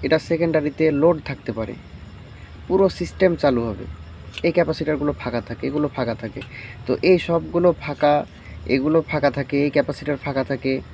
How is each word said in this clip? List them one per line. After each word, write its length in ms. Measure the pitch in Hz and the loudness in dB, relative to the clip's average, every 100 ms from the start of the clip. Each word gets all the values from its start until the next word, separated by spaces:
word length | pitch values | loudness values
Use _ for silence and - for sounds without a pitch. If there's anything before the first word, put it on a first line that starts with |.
এটা 160 | 143 156 | 2 0
সেকেন্ডারিতে 640 | - 165 170 156 151 - 160 | 2 0 2 2 0 2 2
লোড 260 | 143 160 160 | 4 4 2
থাকতে 260 | - 135 - | -4 -8 -6
পারে, 220 | 107 110 113 - - - - - - - - - | -6 -6 -8 -14 -18 -18 -18 -18 -18 -18 -18 -2
পুরো 180 | 185 190 | 2 2
সিস্টেম 420 | - 170 - 185 170 | 2 -8 2 2 4
চালু 260 | 147 123 | 2 2
হবে। 220 | 117 104 107 - - - - - | -2 -6 -10 -14 -16 -16 -14 -2
এই 100 | 165 | 0
ক্যাপাসিটারগুলো 600 | 170 160 156 151 147 147 | 2 2 0 -2 0 -2
ফাঁকা 280 | 139 123 117 | -2 -2 -4
থাকে, 240 | 104 117 135 | -4 -6 -4
এগুলো 200 | 147 147 | -2 -2
ফাঁকা 260 | 143 120 | -2 -4
থাকে। 260 | 110 113 - - - - - - | -2 -8 -10 -12 -14 -16 -14 -2
তো 60 | - | 2
এই 160 | 170 180 | 6 4
সবগুলো 500 | - 170 160 170 175 165 | 4 0 0 2 4 2
ফাঁকা, 460 | 151 143 147 147 - - - - - | -4 2 4 4 0 -12 -16 -14 0
এগুলো 320 | 135 139 160 | 2 4 2
ফাঁকা 280 | 156 151 143 | 2 0 2
থাকে, 260 | 139 127 143 | 0 -2 0
এই 60 | 147 | 2
ক্যাপাসিটার 460 | 143 135 143 143 139 | 2 0 -2 -4 -4
ফাঁকা 280 | 147 135 | -2 -4
থাকে 280 | 131 135 135 135 127 | -2 -2 -2 -2 -4